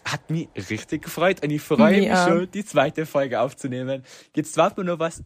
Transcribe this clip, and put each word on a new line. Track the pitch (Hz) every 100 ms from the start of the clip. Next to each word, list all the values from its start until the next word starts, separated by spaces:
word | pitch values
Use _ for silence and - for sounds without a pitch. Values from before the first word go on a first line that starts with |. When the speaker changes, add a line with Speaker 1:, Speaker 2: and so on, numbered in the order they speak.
| -
Speaker 1:
hat | 156 -
mich | 160 - - 95
richtig | 107 - 151
gefreut | - - 180 185
und | 151
ich | 147
freue | - 143 156
Speaker 2:
Mich | 196
Speaker 1:
mich | 196
Speaker 2:
auch. | 185 180
Speaker 1:
schon, | 170 185
die | 202
zweite | - 147 143 156 160
Folge | 143 135 113
aufzunehmen. | 131 - 131 127 127 135 - - - 151
Jetzt | 151 160
warten | 190 208
wir |
nur, | 180 165
was | 165 -